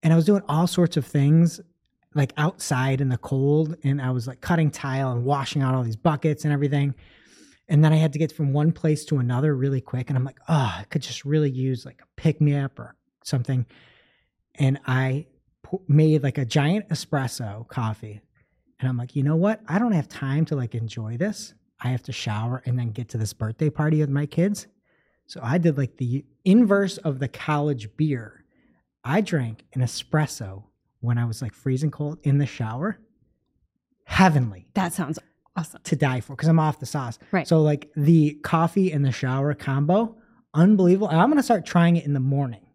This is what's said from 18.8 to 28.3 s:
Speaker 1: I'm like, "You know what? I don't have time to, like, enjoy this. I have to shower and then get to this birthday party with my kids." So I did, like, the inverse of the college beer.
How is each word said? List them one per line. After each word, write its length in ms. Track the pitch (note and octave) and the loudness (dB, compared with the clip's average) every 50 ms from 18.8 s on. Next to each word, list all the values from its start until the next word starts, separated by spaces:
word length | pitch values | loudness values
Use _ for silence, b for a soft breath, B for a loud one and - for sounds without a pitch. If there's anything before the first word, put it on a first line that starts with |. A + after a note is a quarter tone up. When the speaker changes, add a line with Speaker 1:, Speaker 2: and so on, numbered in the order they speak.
| B2+ C3 | -4 -4
Speaker 1:
I'm 80 | B2+ | -4
like, 180 | A#2+ A#2+ B2+ _ | -4 -6 -6 _
"You 60 | C#3+ C3+ | -2 0
know 120 | C#3+ D#3 | 0 2
what? 240 | D#3+ F3+ G#3 A3 G#3+ - - | 2 2 0 0 -2 -4 -4
I 100 | D3 G3 | -2 0
don't 140 | A#3+ A#3+ G#3 | 0 2 0
have 160 | D#3+ C3 - | 0 -2 -4
time 360 | - - - C3+ C3+ D3 D#3+ | -8 -8 -6 -2 0 0 0
to, 100 | - D#3+ | 0 -2
like, 180 | C#3 B2 A2+ - | -4 -4 -6 -6
enjoy 420 | A#2 A2+ A2+ - - A2 A2 A#2 | -6 -8 -8 -8 -8 -8 -8 -6
this. 380 | A#2+ F3 G#3+ G#3 - - - _ _ _ _ _ _ | -4 -4 -4 -6 -8 -14 -20 _ _ _ _ _ _
I 80 | - B2 | -4 -4
have 140 | C3 B2 - | -4 -4 -6
to 80 | - A2+ | -8 -10
shower 500 | - - A#2+ G#2+ G#2+ A2 A#2 B2+ B2+ _ | -8 -6 -6 -4 -4 -4 -4 -6 -6 _
and 140 | - B2 B2+ | -4 -4 -2
then 120 | A#2+ A#2 G#2+ | -2 -4 -6
get 160 | - B2 - | -8 -10 -8
to 80 | - A#2 | -6 -6
this 140 | A2 G#2 - | -6 -6 -6
birthday 380 | _ G#2+ A2 A#2 _ D#3+ D3+ | _ -8 -8 -4 _ -2 -2
party 300 | D3+ - D3+ D3+ D#3+ D3+ | 0 0 0 0 2 2
with 80 | D3+ C#3 | 0 0
my 160 | C#3 C#3+ D3 | 0 -2 -4
kids." 400 | D3 - - E3+ G3+ G#3 - - _ _ _ _ _ _ _ _ _ _ _ _ _ | -2 0 0 0 0 0 -4 -8 _ _ _ _ _ _ _ _ _ _ _ _ _
So 100 | - - | -18 -10
I 180 | - A#2 C#3 F3+ | -4 0 0 2
did, 200 | E3 E3+ D3 C3+ | 2 2 0 0
like, 180 | C#3 A#2+ _ _ | -4 -4 _ _
the 260 | C3 A#2+ B2 C#3 - _ _ _ _ | -6 -4 -4 -6 -6 _ _ _ _
inverse 520 | F#3+ F#3+ A#3 B3 G3+ G3+ G3+ G3 F#3+ F#3+ - | 4 6 6 6 4 4 2 2 0 -4 -4
of 220 | - D#3+ C#3 B2+ | -4 -4 -4 -2
the 80 | C#3 B2+ | -6 -8
college 600 | - - - - D3+ D3 D3 D3+ C#3+ B2 G#2+ G#2+ _ | -8 -8 -4 -2 -2 0 0 -2 -2 -4 -6 -14 _
beer. 480 | - D#3 D#3 C#3 A#2+ G#2+ G#2 | -2 -2 -2 -2 -4 -8 -14